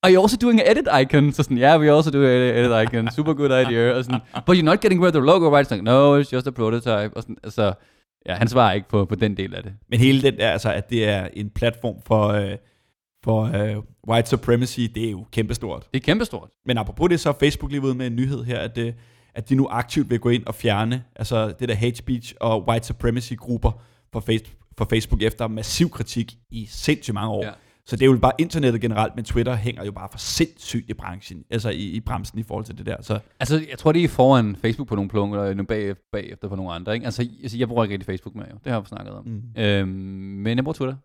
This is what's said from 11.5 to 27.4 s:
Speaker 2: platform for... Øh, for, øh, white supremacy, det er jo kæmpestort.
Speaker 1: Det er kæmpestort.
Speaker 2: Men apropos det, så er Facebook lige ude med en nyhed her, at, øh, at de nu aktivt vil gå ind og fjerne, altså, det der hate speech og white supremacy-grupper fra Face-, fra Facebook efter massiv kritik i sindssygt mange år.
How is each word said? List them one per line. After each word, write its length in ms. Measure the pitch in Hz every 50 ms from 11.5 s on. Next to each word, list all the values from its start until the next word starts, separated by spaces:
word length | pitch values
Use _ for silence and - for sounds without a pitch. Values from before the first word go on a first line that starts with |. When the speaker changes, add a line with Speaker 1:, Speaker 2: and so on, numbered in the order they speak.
Speaker 2:
platform 460 | - - - 117 117 - - 120 104 - -
for... 220 | - 117 110 104 104
Øh, 280 | 104 104 101 98 101 101 _ _ _ _ _ _ _ _ _ _ _ _ _
for, 180 | 107 113 110 110
øh, 320 | 110 - 101 104 107 107 104 107 - - _ _ 107
white 200 | 113 117 117 -
supremacy, 520 | - 120 - - 120 120 127 123 - -
det 260 | 120 110 117 110 113
er 40 | 117
jo 160 | 104 90 107 _ -
kæmpestort. 560 | 117 113 104 117 - - 104 78 58 - _ -
Speaker 1:
Det 60 | 135
er 40 | -
kæmpestort. 460 | - 165 220 240 - - 104 80 - _ _ _
Speaker 2:
Men 120 | 123 123 117
apropos 300 | 107 - - - 147 180
det, 120 | 175 165
så 80 | - 165
er 40 | 143 -
Facebook 300 | - 147 147 - - 139
lige 120 | 143 143 135
ude 120 | 135 131
med 120 | 123 131
en 100 | 127 117
nyhed 280 | 117 127 131 143 120 117
her, 140 | 120 123 113
at, 200 | 76 - 117 120
øh, 140 | 117 117 117 117 - _ _ _ _ _ _
at 140 | - 110 -
de 60 | 135
nu 140 | 131 135 135
aktivt 400 | - 117 123 - - 156 143 -
vil 100 | 123 117
gå 80 | - 120
ind 180 | 120 123 117
og 80 | - 110
fjerne, 500 | - - 117 107 101 110 117 120 127 123 _ _
altså, 360 | - 110 - 123 113 110 107 110 -
det 80 | 127 117
der 60 | 110
hate 220 | 101 117 120 123
speech 380 | - - - 131 120 117 - - -
og 280 | - 117 110 107 92 110
white 180 | 117 117 117
supremacy-grupper 840 | - 117 - - 120 117 123 120 - 127 110 - - 123 113 - 113 107 - - _ _ _ _ _ -
fra 80 | 120
Face-, 300 | 107 - 113 110 - - - _ _ _ - -
fra 60 | 117 -
Facebook 320 | - 113 107 - - 107 107
efter 260 | 110 113 - 120 113
massiv 420 | 110 110 110 - - - 170 175
kritik 440 | - - 117 - - 120 117 - - _ _ _
i 160 | - 117 110 104
sindssygt 440 | - - - - 151 151 - - 110
mange 160 | 101 101 110
år. 140 | 104 101